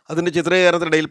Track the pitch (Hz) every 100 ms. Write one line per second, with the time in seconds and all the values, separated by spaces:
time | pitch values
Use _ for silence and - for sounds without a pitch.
0 | - 160 170 170 165 185 180 170 165 156
1 | 151